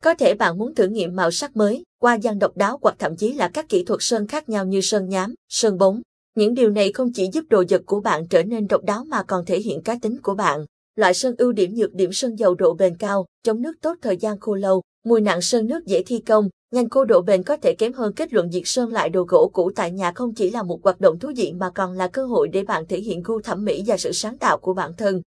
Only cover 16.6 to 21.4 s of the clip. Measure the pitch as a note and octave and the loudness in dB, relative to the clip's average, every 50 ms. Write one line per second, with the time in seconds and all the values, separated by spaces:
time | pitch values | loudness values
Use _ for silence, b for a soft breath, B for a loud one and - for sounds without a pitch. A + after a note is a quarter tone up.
16.6 | _ _ - B3 B3 A3 - C4+ C4+ A3 A3+ F3 F3+ F3+ G3+ F#3 F#3 - C#4+ D4 | _ _ -2 -2 -2 0 2 0 2 6 4 4 4 4 2 2 2 0 -4 0
17.6 | - F#3 D#3 - A3 A#3 B3 C4 B3 G#3 G3+ - D#4 E4 C4+ G#3+ F3 F3 E3+ F3+ | 2 0 2 2 0 -2 -2 -2 -4 -4 -2 -4 -6 -2 0 0 0 0 -2 -6
18.6 | E3+ - - C4 A#3+ A3+ A3+ A3 - D#3+ E3+ F#3+ F3+ F3 F#3 D#3+ D#3 F#3+ - - | -6 -4 -2 -2 -2 -2 -2 -2 -2 0 0 0 0 4 6 6 6 6 4 0
19.6 | F3 F#3 F#3+ - G3+ E3+ F3 F#3+ G3 F3 F3 - B3 A#3+ A3 - G#3+ F3+ G#3+ A#3+ | 0 0 0 -2 -4 -4 -4 -2 -4 -4 -2 -2 -6 -6 -4 -2 -2 -2 -2 -2
20.6 | G#3 F3 F3 E3 - G3+ F3+ - F#3+ F#3 D#3+ E3+ G3 C#4+ D4 B3 | -4 -6 -6 0 0 0 0 4 4 4 4 2 -6 -8 -4 -2